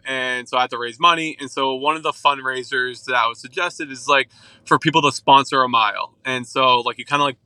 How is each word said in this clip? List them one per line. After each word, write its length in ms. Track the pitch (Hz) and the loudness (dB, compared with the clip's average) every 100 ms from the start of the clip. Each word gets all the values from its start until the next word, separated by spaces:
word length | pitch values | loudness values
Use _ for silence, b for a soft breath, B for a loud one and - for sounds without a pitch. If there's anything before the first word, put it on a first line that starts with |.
| 131 | -8
and 420 | 131 127 123 123 | -4 -4 -4 -2
so 100 | 127 | -2
I 40 | |
have 80 | 123 | -2
to 80 | 120 | -2
raise 220 | 120 113 | -8 2
money. 360 | 170 165 160 - | 2 2 -2 -8
And 100 | 135 | -10
so 220 | 147 135 131 | -4 -4 -2
one 220 | 143 160 | -2 -2
of 60 | |
the 80 | 151 | -4
fundraisers 880 | - 147 139 131 127 123 135 127 120 - | -2 0 0 -4 -6 -4 -4 -4 -6 -4
that 200 | 123 117 | 0 0
was 140 | 117 | -4
suggested 500 | 131 180 175 - 151 | -10 -6 -6 -6 -12
is, 160 | 127 131 | -10 0
like, 220 | 139 127 b b b | 0 0 b b b
for 160 | - 151 | 0 2
people 220 | 160 160 | 2 2
to 100 | 143 | 2
sponsor 500 | - - 139 131 139 | 0 6 6 6 0
a 40 | 123 | 2
mile. 460 | 117 104 98 - _ | 2 0 -2 -8 _
And 240 | 131 127 120 | -6 -6 -4
so, 320 | 139 131 123 | 0 2 2
like, 160 | 120 120 | 0 -6
you 40 | |
kinda, 220 | 123 143 143 | -4 0 0
like, 120 | 127 | -2